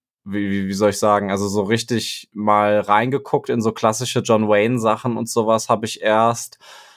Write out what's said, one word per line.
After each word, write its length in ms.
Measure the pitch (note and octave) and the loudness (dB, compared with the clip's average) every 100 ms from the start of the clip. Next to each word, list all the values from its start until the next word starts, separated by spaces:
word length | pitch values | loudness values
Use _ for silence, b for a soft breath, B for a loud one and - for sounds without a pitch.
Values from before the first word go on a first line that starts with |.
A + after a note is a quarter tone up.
| _ _ | _ _
wie, 260 | G2+ G2+ G2+ | -8 -4 -2
wie, 180 | G2 F#2+ | -2 -2
wie 40 | |
soll 160 | G2 G#2 | 0 0
ich 80 | - | 2
sagen, 320 | G#2+ G#2 G2+ | 2 2 0
also 180 | G2 G2+ | -2 -2
so 140 | G#2 | -2
richtig 680 | G2 A2+ - A2+ - - - | 0 -2 -2 -4 -4 -10 -14
mal 480 | G2+ G#2 G#2 G#2 G#2 | -4 2 4 4 2
reingeguckt 720 | G2+ G#2 B2+ C#3 - C#3+ C#3 | 2 2 2 -2 -2 -2 0
in 100 | A#2+ | -2
so 120 | A2 | 0
klassische 480 | A2+ A2+ A2 B2 B2 | 0 0 0 -2 -2
John 280 | G#2 A2 G#2+ | 2 2 4
Wayne-Sachen 680 | G#2 A2+ B2 A2 A2 B2 A2+ | 2 2 0 0 -2 -2 -4
und 120 | A#2 | -4
sowas 400 | A#2 A2 A2+ - | -2 2 2 0
hab 140 | A2 | -2
ich 180 | A2 - | -2 -4
erst, 560 | G#2+ A2 A2+ A#2 - - B B B | 0 2 2 0 -8 -18 B B B